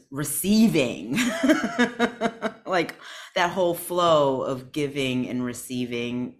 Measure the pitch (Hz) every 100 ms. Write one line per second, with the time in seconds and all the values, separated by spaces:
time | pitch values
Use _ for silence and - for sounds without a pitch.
0 | - 139 143 - 190 220 226 156 123 87
1 | 104 208 247 - 269 - 214 - 240 -
2 | 233 - 220 - 214 - - 180 - -
3 | - - - 185 175 185 175 170 - 175
4 | 170 156 139 131 - 127 127 151 143 139
5 | 135 127 104 123 123 120 - 123 120 120
6 | 120 123 123